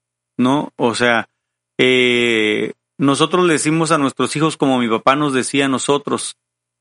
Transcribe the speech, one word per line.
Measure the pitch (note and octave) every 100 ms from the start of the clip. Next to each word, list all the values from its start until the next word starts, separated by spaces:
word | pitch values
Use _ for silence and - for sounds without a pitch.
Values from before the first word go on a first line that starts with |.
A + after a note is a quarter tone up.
| _ _ _ -
¿no? | B2+ C#3+ D3 -
O | B2+
sea, | G#2+ A#2+ A#2 - _ _ _ _ -
eh, | B2+ B2+ B2 A#2+ A#2+ A2+ G#2+ G#2+ A2+ - _ _
nosotros | C#3 C#3 D#3 F3+ F3+
le |
decimos | D3 D3 D#3+ D#3
a | D#3+
nuestros | C#3 - B2+ D3
hijos | D#3 -
como | C#3+ B2+
mi | A#2+
papá | A2 C3 C#3
nos | D3+
decía | C3 A2 C#3
a | C#3
nosotros, | B2+ - C#3+ - A#2+ - - _ _ _ _